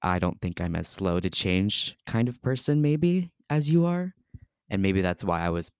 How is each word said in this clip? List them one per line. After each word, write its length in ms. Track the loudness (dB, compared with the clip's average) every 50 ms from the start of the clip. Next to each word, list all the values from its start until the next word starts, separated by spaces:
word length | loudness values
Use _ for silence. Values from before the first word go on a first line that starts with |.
| -2
I 160 | 0 0 2
don't 200 | 0 0 -2 -2 -6
think 180 | -6 -6 -4
I'm 160 | -4 -4 -4
as 100 | -4 -4 -6
slow 300 | -6 -4 -2 0 0 0
to 100 | 0 -2
change 640 | -2 -2 -2 0 2 2 2 0 0 -2 -4 -6 -8 _ _
kind 220 | -4 -2 0 0 -2
of 120 | -2 -4 -4
person 400 | -2 -2 -2 0 0 2 2 4
maybe 480 | 2 2 2 2 2 2 2 0 -4 -8 _ _ -2
as 220 | 0 0 2 4
you 160 | 4 4 4
are, 280 | 2 0 -2 -4 -6 -10 _ _ _ -20 -20 -20 -20 _ _ _ -6
and 140 | -2 0 2
maybe 180 | 2 4 2
that's 240 | 2 0 0 -2 -2
why 160 | -2 -2 0
I 80 | 0 0
was 220 | -2 -2 -4 -6 _